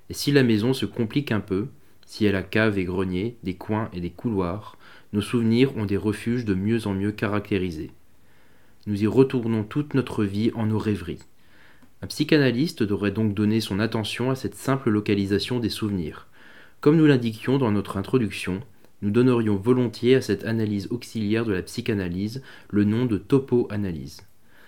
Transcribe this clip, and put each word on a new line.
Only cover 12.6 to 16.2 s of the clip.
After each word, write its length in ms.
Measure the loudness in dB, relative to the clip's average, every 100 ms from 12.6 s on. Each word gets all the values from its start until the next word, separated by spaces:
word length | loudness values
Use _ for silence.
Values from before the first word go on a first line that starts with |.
| -2 0
devrait 260 | 0 2 0
donc 240 | 2 0
donner 260 | 2 2 2
son 200 | 0 -2
attention 500 | 0 -2 -4 -4 -2
à 60 | -2
cette 180 | -4
simple 380 | -6 -2 0 2
localisation 680 | 0 2 0 2 0 0 -2
des 100 | -2
souvenirs. 580 | -2 -4 -2 -4 -8